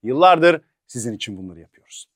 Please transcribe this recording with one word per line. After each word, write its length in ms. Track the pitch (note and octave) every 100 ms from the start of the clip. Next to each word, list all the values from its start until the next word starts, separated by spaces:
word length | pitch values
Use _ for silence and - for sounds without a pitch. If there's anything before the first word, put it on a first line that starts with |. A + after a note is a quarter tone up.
Yıllardır 580 | G#2+ C#3 F3+ E3+ F3 D#3+ _ _ _
sizin 260 | B2+ A2+
için 240 | G#2 - F#2+
bunları 220 | F#2 E2
yapıyoruz. 480 | D#2 _ _ - -